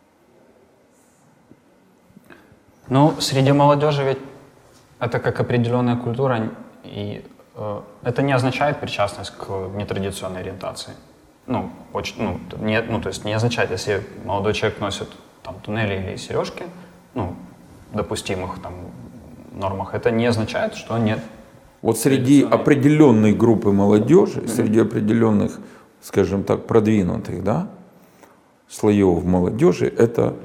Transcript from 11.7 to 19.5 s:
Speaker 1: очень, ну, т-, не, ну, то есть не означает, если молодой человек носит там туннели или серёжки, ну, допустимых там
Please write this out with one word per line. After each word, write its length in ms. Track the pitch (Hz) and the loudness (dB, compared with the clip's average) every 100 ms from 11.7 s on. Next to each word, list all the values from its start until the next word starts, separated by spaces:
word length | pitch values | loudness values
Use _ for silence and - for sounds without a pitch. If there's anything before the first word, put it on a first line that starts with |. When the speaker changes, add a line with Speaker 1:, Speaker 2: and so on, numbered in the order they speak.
| - - | -14 -10
Speaker 1:
очень, 300 | - - - | -8 -8 -6
ну, 160 | 104 87 - | -6 -6 -10
т-, 60 | - | -8
не, 160 | 107 110 | -2 -2
ну, 180 | 113 107 | -2 -4
то 80 | 95 | -4
есть 160 | - | -8
не 80 | 107 110 | -4 -2
означает, 340 | 117 117 98 | -2 0 -2
если 320 | 92 - 98 - - | -2 -2 -4 -4 -14
молодой 280 | - 101 101 | -6 -2 -2
человек 260 | 101 107 - | 0 -2 -4
носит 280 | 101 - 107 - - _ | -6 -6 -12 -14 -20 _
там 120 | - - | -16 -16
туннели 320 | - 107 104 | -8 -4 -4
или 220 | 95 95 98 | -4 -6 -10
серёжки, 480 | - 151 175 - 180 - - - _ | -6 -4 -4 -8 -14 -16 -20 -20 _
ну, 200 | 127 90 87 - - - - - | -8 -8 -8 -18 -20 -20 -20 -10
допустимых 680 | 107 98 104 - 92 92 - | -8 -6 -6 -6 -6 -6 -10
там 100 | 90 90 92 - - - - - - | -12 -14 -16 -16 -18 -20 -20 -20 -18